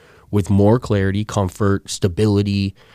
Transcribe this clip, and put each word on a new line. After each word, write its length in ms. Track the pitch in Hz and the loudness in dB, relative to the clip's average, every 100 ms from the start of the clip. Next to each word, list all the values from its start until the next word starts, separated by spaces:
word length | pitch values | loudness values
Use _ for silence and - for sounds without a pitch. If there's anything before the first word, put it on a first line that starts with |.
| _ - - | _ -20 -6
with 180 | 104 98 | -2 0
more 300 | 98 101 123 | 2 4 2
clarity, 440 | - 104 98 98 | 0 -2 0 -2
comfort, 640 | 107 - 92 - 101 98 - | -4 -2 -4 -2 0 0 -4
stability. 840 | - 101 85 107 101 101 101 98 - - | -4 -4 0 0 2 0 -2 -4 -6 -18